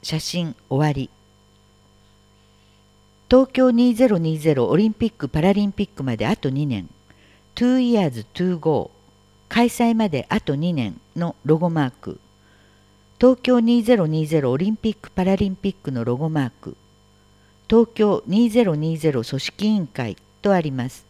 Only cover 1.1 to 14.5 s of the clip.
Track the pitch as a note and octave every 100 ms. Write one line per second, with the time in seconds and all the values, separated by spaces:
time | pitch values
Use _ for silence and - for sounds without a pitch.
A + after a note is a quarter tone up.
1.1 | _ _ _ _ _ _ _ _ _ _
2.1 | _ _ _ _ _ _ _ _ _ _
3.1 | _ _ B3+ C4 - B3+ A#3 B3 A3+ B3+
4.1 | G3 D#3+ D#3+ D#3 C#3 A2+ D#3 A3 G#3+ A3+
5.1 | _ C#3 D#3 F3 G3 G3+ F#3+ G3+ - C3+
6.1 | A2 A#2+ G#3+ C#3+ C3+ D3 A2 E2+ - _
7.1 | _ _ _ _ - B3 C4 B3 A#3 E3+
8.1 | A#2 G#2+ - F3+ F3 D#3+ C3+ - _ _
9.1 | _ _ _ _ A3 A#3+ - A#3 A3+ G#3+
10.1 | C#3+ - G#3 - C#3+ F3 D#3+ A2 - _
11.1 | - E3+ - C3+ D#3 E3+ D#3+ C3+ - -
12.1 | D2+ _ _ _ _ _ _ _ _ _
13.1 | _ B3 B3+ - B3 A3+ A#3+ A3 A#3+ D#3+
14.1 | D#3 D3+ D#3 C3